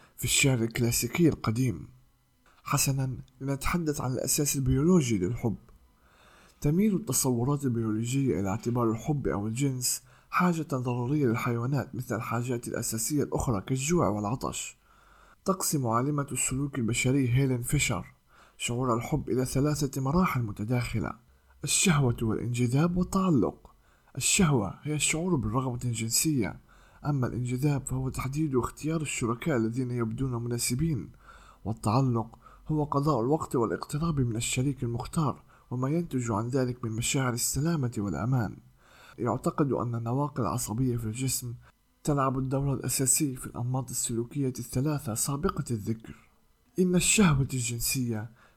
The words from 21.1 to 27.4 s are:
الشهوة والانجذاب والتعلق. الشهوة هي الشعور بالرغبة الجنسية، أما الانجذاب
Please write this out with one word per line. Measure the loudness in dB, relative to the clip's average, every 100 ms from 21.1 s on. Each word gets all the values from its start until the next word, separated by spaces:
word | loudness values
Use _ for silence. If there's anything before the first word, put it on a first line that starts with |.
| -6 _ _ _ -10
الشهوة | -2 2 4 4 4 2
والانجذاب | 0 0 -2 0 2 4 2 2
والتعلق. | 0 2 4 4 4 -2 -14 _ _ _ _ -4
الشهوة | 0 4 4 4 0 -6
هي | -6
الشعور | -2 0 0 2
بالرغبة | 2 2 0 -2 -4
الجنسية، | -4 -2 -2 0 2 2 0 -4 -16 -20 -20 -8
أما | -2 0 0
الانجذاب | -2